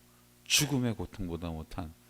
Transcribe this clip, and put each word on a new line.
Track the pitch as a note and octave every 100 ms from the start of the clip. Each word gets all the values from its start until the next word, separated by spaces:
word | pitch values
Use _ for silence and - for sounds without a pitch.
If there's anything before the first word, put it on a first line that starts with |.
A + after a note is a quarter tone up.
| - - - -
죽음의 | - - D3 C3+ B2 G2+
고통보다 | F2 - F2+ E2 E2+
못한 | D#2+ D2+ - E2 - -